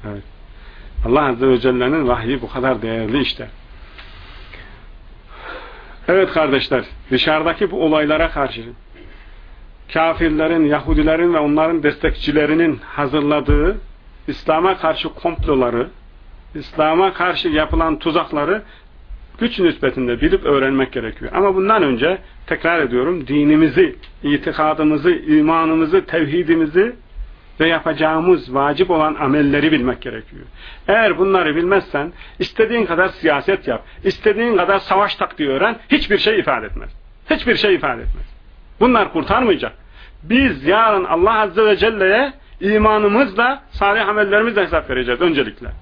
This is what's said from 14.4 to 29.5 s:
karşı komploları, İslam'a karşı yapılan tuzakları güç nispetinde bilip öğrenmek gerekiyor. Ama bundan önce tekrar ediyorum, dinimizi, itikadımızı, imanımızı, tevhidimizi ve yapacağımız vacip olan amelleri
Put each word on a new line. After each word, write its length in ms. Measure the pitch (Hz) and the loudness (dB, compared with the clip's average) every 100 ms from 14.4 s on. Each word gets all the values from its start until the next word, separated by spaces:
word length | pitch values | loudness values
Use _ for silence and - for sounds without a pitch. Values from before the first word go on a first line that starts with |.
| - 160 185 185 | 0 2 2 0
karşı 320 | 160 156 156 | -2 -2 -6
komploları, 800 | - 175 160 - 139 120 117 - - - - - - - | -6 -6 -4 0 0 2 -2 -4 -10 -20 -20 -20 -20 -16
İslam'a 580 | 156 139 - 151 160 190 | -16 -12 -2 0 2 0
karşı 360 | 185 180 175 180 | 0 -4 -2 -2
yapılan 500 | 151 156 160 160 156 | 0 0 0 0 -2
tuzakları 640 | 170 160 156 151 147 208 - - - - - - - - | -2 -2 -2 -4 -2 -2 -4 -20 -20 -20 -18 -18 -18 -6
güç 200 | 233 220 | -6 2
nispetinde 640 | 175 135 139 127 123 120 | 0 2 -2 -2 -2 0
bilip 240 | 151 190 | 2 2
öğrenmek 480 | 160 139 135 135 131 | 2 2 2 0 -2
gerekiyor. 400 | 127 110 - - | -4 -8 -10 -6
Ama 200 | - 196 | 0 2
bundan 280 | 190 196 220 | 2 2 2
önce 360 | 151 120 147 190 - - - | 2 2 0 -2 -8 -20 -6
tekrar 340 | 160 165 170 | -2 0 0
ediyorum, 460 | 135 120 139 180 123 | 0 0 0 -4 -2
dinimizi, 680 | 147 147 151 160 131 165 - - - | 2 4 4 4 4 2 0 -20 -8
itikadımızı, 880 | - 143 165 143 156 151 156 151 156 | -2 -2 -2 -2 0 2 0 2 2
imanımızı, 960 | 170 151 151 151 165 160 160 160 185 185 | 0 2 4 4 2 2 0 2 0 0
tevhidimizi 880 | 165 147 165 160 165 156 165 220 247 - - - - - - | -2 0 -2 0 0 2 2 0 -2 -18 -14 -14 -16 -20 -2
ve 80 | 160 | 0
yapacağımız 840 | 165 165 147 156 160 175 170 123 | 2 -2 0 0 2 2 2 2
vacip 360 | 131 139 147 180 | -2 0 0 0
olan 240 | 165 156 | 2 0
amelleri 580 | 151 143 147 143 | 0 0 2 2